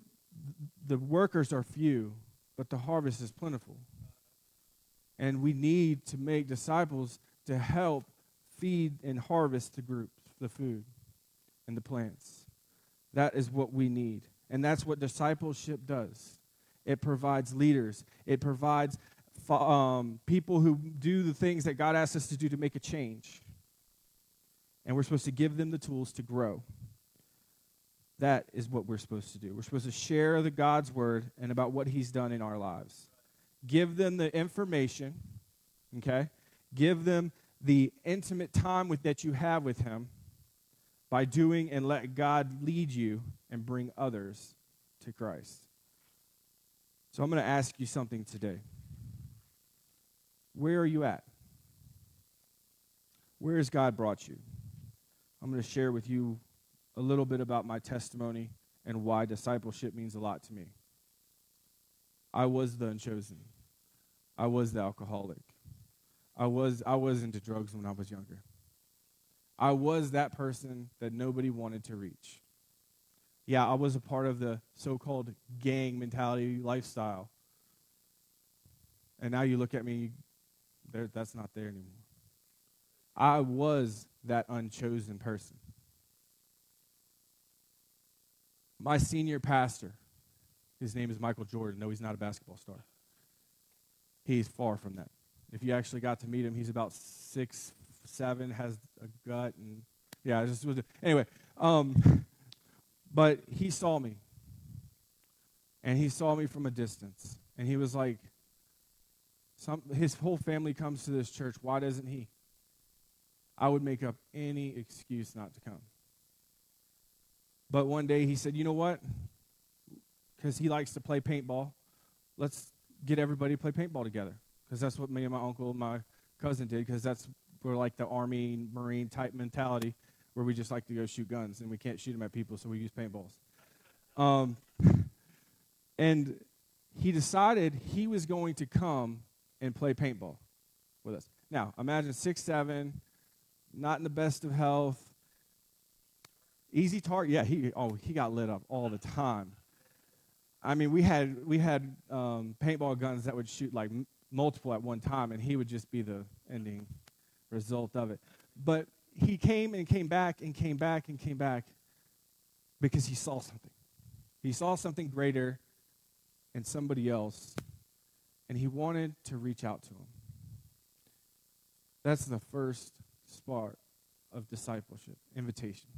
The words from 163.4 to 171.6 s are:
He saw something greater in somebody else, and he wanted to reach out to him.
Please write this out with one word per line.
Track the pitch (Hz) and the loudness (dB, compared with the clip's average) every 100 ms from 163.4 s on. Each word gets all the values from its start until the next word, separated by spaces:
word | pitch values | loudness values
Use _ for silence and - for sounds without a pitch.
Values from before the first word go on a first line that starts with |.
| - 113 - - _ _ - - - _ | -8 -16 -20 -20 _ _ -20 -20 -20 _
He | 135 | -4
saw | 120 175 180 | 0 0 0
something | 175 156 151 | -2 -4 -4
greater | 135 139 131 127 127 _ _ _ _ _ _ _ _ _ 123 | 2 2 4 0 -4 _ _ _ _ _ _ _ _ _ -10
in | |
somebody | 113 151 143 131 120 | -6 -4 -2 0 2
else, | 117 107 - - - - - _ _ _ _ _ _ - | 0 -2 -8 -14 -12 -14 -18 _ _ _ _ _ _ -8
and | 123 | -4
he | 135 | -4
wanted | 139 160 165 160 151 - | -2 -2 -2 -4 -8 -10
to | 127 | -6
reach | 123 117 | -6 -4
out | 113 101 | -6 -6
to | - | -12
him. | 92 - - - - - - - _ _ _ _ _ _ _ _ _ | -20 -20 -20 -20 -20 -20 -20 -20 _ _ _ _ _ _ _ _ _